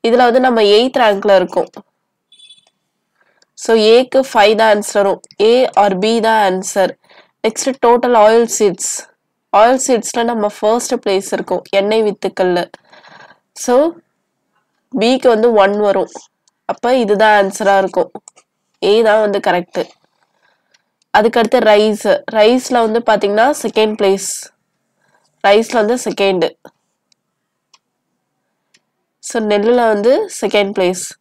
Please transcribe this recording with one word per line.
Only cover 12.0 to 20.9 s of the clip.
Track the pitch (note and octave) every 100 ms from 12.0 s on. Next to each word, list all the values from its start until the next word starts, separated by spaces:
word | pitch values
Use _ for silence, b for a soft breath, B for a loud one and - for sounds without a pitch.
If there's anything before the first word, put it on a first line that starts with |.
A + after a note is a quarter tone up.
வித்துக்கள்ல. | G#3+ G3 G3 - F3+ F3 - - B B B B B B _
So, | - - B3 D#4+ - _ _ _ _ _ _ _ _ _ B3+
Week | A3 C4 C4
வந்து | A3 A#3+
ஒன் | A3 G3 G#3
வரும். | G#3 G3 - - - _ _ _ -
அப்ப | G3+ A#3+ C4
இதுதான் | G#3 G3+ G#3+ G#3 G3
ஆன்சரா | G3 G3 G3
இருக்கும். | F#3+ - C4+ - - _ _ _ _ _
ஏ | F#3+ G#3+
தான் | A3+ G#3+
வந்து | G#3+ G3+ G3
correct. | F3 F3 F#3+ - _ _ _ _ _ _ _ _ _ _